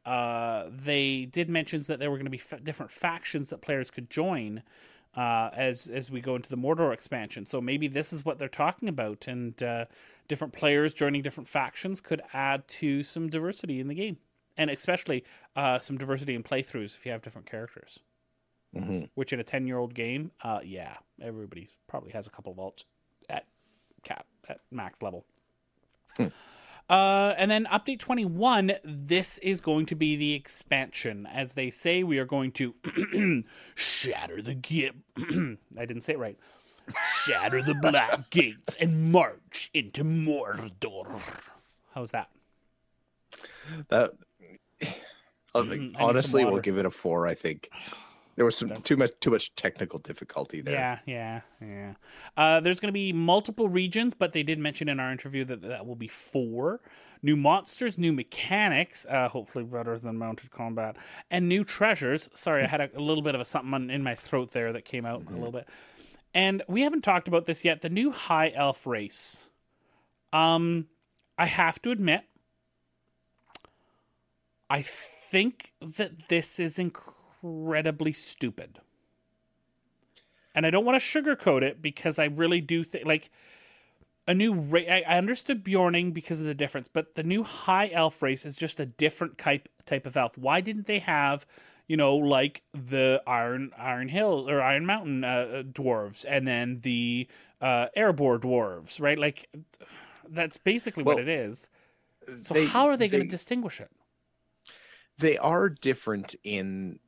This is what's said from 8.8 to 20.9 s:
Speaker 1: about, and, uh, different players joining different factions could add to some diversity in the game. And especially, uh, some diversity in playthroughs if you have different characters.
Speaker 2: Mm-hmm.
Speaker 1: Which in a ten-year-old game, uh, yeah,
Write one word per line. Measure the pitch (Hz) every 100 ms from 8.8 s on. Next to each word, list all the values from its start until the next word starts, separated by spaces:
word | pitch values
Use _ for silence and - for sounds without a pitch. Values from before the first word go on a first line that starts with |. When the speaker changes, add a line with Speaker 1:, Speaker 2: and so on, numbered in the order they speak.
| 220
Speaker 1:
about, | 139 107 107 -
and, | 123 120 117
uh, | 120 117 117 - - _ -
different | 147 147
players | - 151 143 151
joining | - 143 143
different | 135 - 123
factions | 147 131 - 185 190
could | - 160 -
add | 131 135 139 -
to | - 147 139
some | 143 165 165
diversity | 160 170 202 170 131
in | 135
the |
game. | 151 214 165 _ _ _ -
And | 151
especially, | 139 - 180 - 127 - - _
uh, | - 139 127
some | - 139
diversity | 135 135 139
in | 120
playthroughs | - 131 131 120 101 -
if | 127
you |
have | 113
different | 110 110 107
characters. | 110 117 - - - _ _ _ _ _ _ _
Speaker 2:
Mm-hmm. | 85 95 95 73
Speaker 1:
Which | - 131
in | 127
a |
ten-year-old | 113 135 127 127 120
game, | 120 117 131 156 -
uh, | 117 110
yeah, | 92 92 76